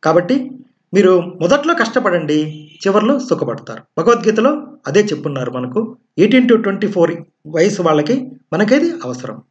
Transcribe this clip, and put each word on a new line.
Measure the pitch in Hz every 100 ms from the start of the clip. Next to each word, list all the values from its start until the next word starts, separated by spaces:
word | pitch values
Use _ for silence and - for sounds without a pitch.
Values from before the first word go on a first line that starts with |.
కాబట్టి | 160 160 180 269 - - - _ _
మీరు | 185 190 185 170 -
మొదట్లో | 254 285 302
కష్టపడండి, | 330 - 262 208 175 151 151 156 - - - 196
చివర్లో | 202 214 277
సుఖపడతారు. | - 165 120 113 - 113 _ -
భగవద్గీతలో | 165 240 196 214 240 302 - - -
అదే | 160
చెప్పున్నారు | 208 147 156 139 123
మనకు. | 127 123 208 226 - _ -
ఎయిటీన్ | 202 254 247
to | 226
ట్వంటీ | 202 196 202
ఫోర్ | 180 170 - - _ 156
వయసు | 151 185 -
వాళ్ళకి | 170 151 147 262 - - _
మనకేది | 175 214 269 339 -
అవసరం. | 123 123 117 107 _